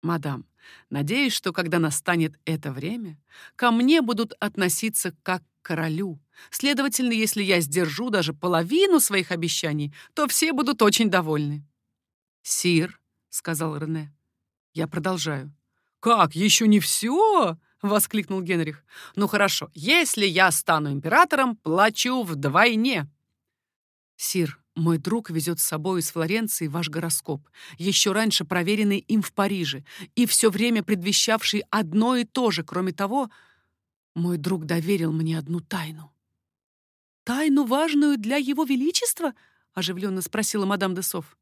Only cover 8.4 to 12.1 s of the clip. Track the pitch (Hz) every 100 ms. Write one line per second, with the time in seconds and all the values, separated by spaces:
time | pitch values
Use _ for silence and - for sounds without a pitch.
8.4 | 180 170 170 302 392 330 - 196 180 175
9.4 | 165 - 160 151 147 - - - 294 -
10.4 | 320 269 269 269 208 208 220 180 160 151
11.4 | 147 147 143 _ _ _ _